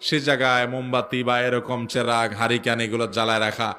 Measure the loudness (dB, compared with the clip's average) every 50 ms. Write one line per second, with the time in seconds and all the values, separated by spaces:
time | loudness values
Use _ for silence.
0 | -4 -2 -2 0 2 2 2 2 4 4 4 2 2 0 -2 -6 -4 -2 -2 -2
1 | -2 -2 -2 -2 0 2 2 2 2 0 0 -2 -2 -4 -4 -4 -4 -2 -2 -2
2 | 0 2 2 2 2 0 0 0 0 2 2 2 2 0 0 0 -2 -2 0 -2
3 | -2 -2 0 0 0 2 2 2 2 0 0 -2 -4 -4 -4